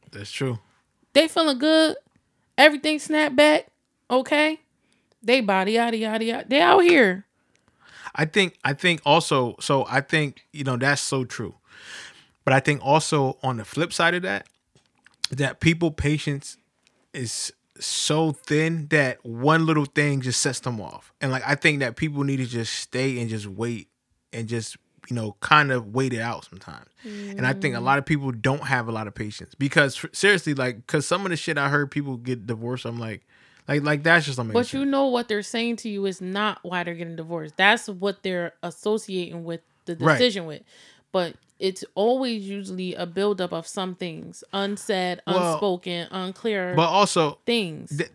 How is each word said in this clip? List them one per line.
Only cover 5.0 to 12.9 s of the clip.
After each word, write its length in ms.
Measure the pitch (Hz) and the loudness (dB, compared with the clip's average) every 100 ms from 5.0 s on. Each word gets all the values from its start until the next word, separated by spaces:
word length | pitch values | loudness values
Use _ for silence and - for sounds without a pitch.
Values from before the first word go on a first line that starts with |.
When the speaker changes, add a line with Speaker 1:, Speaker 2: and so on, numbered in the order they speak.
| _ _ | _ _
Speaker 2:
They 180 | 220 262 | 2 2
body, 320 | 202 190 190 | 4 2 2
yada, 240 | 226 233 226 | 2 2 0
yada, 260 | 220 220 | -2 -2
yada. 220 | 226 226 - | -2 -4 0
They 140 | 277 | 4
out 180 | 349 392 | 6 8
here. 460 | 349 320 202 190 - _ _ _ _ _ _ - - | 8 8 6 2 -8 _ _ _ _ _ _ -20 -10
Speaker 1:
I 120 | - 156 | -4 0
think, 320 | 208 185 - | 2 0 0
I 100 | 135 | -4
think 280 | 143 180 160 147 | 0 0 2 4
also, 500 | 160 - 139 120 - | 4 4 2 0 -2
so 260 | - 139 117 | 0 0 2
I 100 | 131 | -2
think, 440 | 139 160 147 - _ | 0 0 -2 -6 _
you 100 | 151 | -8
know, 140 | 135 123 | -4 0
that's 240 | 135 143 | 2 0
so 240 | - 135 123 | 0 -4 -4
true. 300 | - 95 - _ - - - - - _ _ - | -6 -10 -12 _ -20 -18 -18 -18 -20 _ _ 2
But 80 | |
I 60 | 135 | 2
think 200 | 151 143 | 2 0
also 520 | 127 | 2